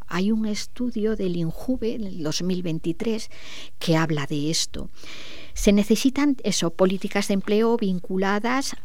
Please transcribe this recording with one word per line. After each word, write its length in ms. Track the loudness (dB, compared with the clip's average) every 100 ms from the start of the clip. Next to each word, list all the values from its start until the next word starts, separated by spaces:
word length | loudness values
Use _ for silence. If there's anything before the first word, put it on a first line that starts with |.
| -4
Hay 240 | 0 2
un 140 | 2 0
estudio 680 | -2 -4 -4 -2 0 0
del 220 | 0 0 0
injuve 600 | -2 -2 -2 0 -2 -2
del 240 | -4 -4
dos 180 | -2 -2
mil 200 | -2 0
veintitrés 640 | -2 -2 -2 -2 -2 -2 -4 -8 -6 -6 -6 -4
que 180 | 2 2
habla 300 | 4 0 -2
de 240 | -2 0
esto. 400 | 0 -2 -4 -6 -6 -6 -6 -6 -6 -6
Se 200 | 2 4
necesitan, 640 | 6 4 2 2 2 2 2
eso, 280 | 0 0 0
políticas 580 | 4 4 4 0 0 0
de 60 |
empleo 420 | 0 2 2 4 2
vinculadas 960 | 0 0 -2 0 2 2 2 0 -2 -4